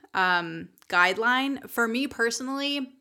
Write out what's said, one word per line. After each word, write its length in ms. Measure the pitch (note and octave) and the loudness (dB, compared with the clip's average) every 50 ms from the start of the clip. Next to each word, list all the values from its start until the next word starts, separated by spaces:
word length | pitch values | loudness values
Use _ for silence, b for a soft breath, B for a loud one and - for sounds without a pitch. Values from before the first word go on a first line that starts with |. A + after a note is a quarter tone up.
| - - - | -16 -6 -2
um, 560 | F#3+ F#3 F#3 F3+ F3 E3+ E3 E3 E3 F3 F3 _ _ _ - | 0 2 2 2 0 0 -4 -6 -10 -12 -14 _ _ _ 0
guideline. 800 | F#3 F3 F3+ F#3 F#3 G#3+ A3+ A#3+ B3 C4 C4+ C#4 C#4 - - - | 4 4 4 4 4 2 2 2 2 2 0 -2 -4 -6 -8 -6
For 180 | - A#3 A#3 | -2 0 0
me 200 | A3+ A3+ B3+ C#4 | 0 0 -2 -2
personally, 880 | B3+ - - A3+ A#3 A#3 - C4 C4 C4+ C#4 C#4 C#4+ C#4+ C#4+ C4 - - _ | -4 -2 -2 0 0 0 -2 -6 -6 -4 -4 -4 -2 -2 -4 -4 -8 -10 _